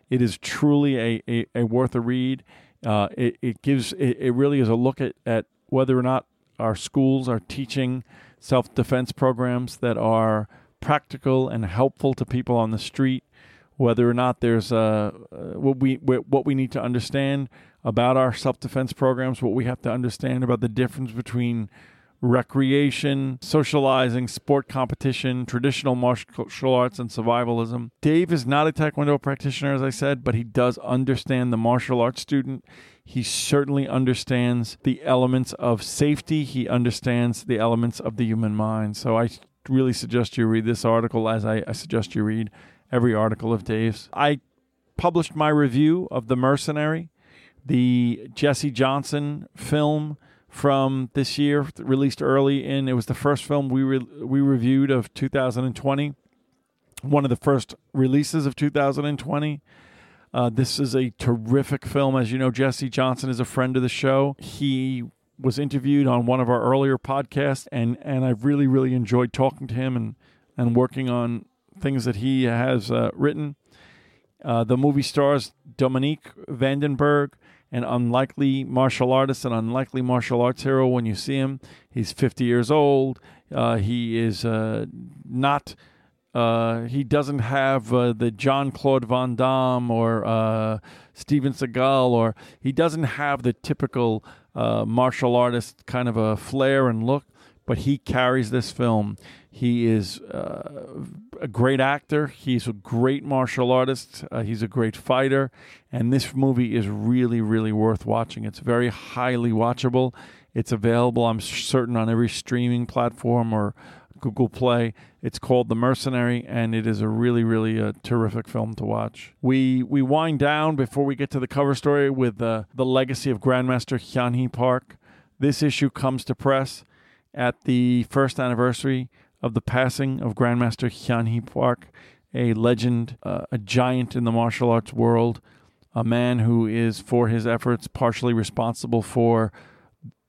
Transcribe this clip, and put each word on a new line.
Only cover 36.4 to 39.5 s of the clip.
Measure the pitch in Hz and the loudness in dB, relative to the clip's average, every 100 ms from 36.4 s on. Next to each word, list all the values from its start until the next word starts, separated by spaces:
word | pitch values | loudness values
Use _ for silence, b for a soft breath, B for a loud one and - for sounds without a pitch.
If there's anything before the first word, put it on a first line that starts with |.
He | 135 131 117 | -2 -4 -2
understands | 123 120 - 131 120 120 113 | 0 0 -2 -2 0 0 -2
the | - 113 | -4 0
elements | 113 117 120 - | 2 2 0 -2
of | - 110 | -8 -4
the | |
human | 117 110 113 107 | -2 0 0 0
mind. | 110 110 107 104 | -2 -2 -4 -4
So | 120 113 | 0 0
I | 117 - _ | 0 -4 _